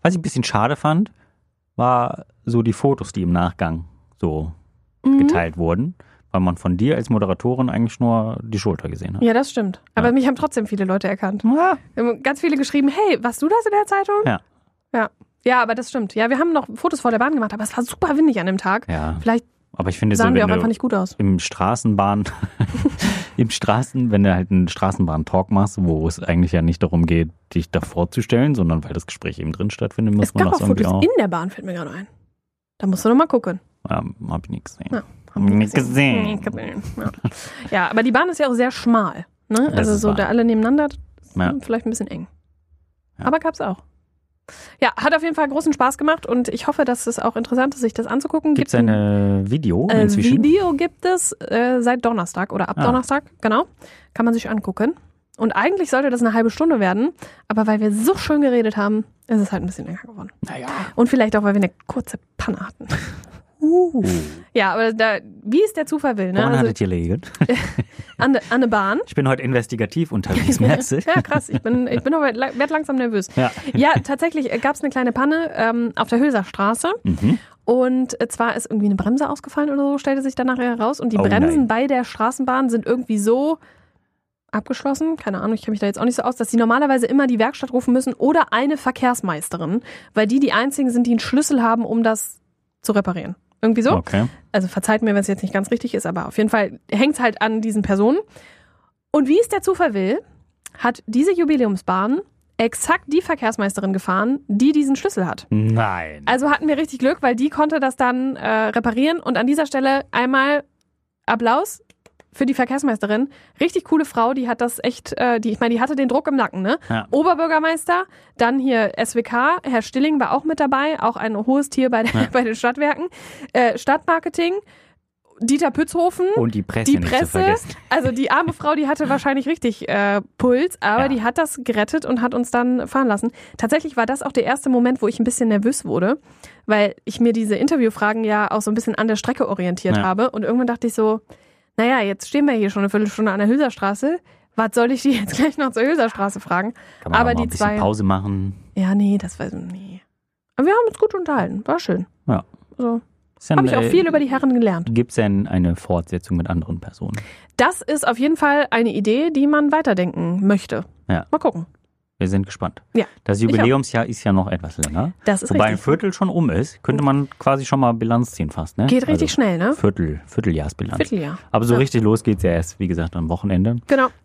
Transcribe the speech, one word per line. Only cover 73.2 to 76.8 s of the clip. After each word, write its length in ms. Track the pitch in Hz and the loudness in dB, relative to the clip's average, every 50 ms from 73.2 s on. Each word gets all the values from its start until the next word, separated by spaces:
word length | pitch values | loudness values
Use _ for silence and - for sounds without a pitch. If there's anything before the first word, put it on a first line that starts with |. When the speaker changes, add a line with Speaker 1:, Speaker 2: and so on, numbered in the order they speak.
| 190 - - | -4 -2 -2
Speaker 1:
Ja. 140 | - 127 - - - - 285 | 0 0 0 -2 -4 -10 -4
Speaker 2:
Ja, 200 | - 208 277 285 311 240 - | 0 2 4 4 4 2 0
tatsächlich, 480 | - 277 262 320 330 320 311 269 233 | -2 -4 -2 -2 -2 -2 -2 -4 -4
äh, 60 | - 233 | -4 -2
gab's 240 | 240 269 294 - | -2 -2 -2 -2
eine 80 | - 277 | -4 -4
kleine 220 | - 262 254 240 | -2 -2 -2 -2
Panne, 380 | 240 247 262 294 311 330 330 311 - | 0 0 0 0 0 0 -2 -4 -2
ähm, 380 | - 226 226 226 240 233 226 - | -2 0 0 0 0 -2 -2 -2
auf 120 | - 220 - | -4 -2 0
der 120 | 233 240 | 2 2
Hülser 240 | 277 294 254 208 190 | 2 2 0 0 -2
Straße. 440 | - - - 202 202 226 - | -4 -4 -2 0 0 0 0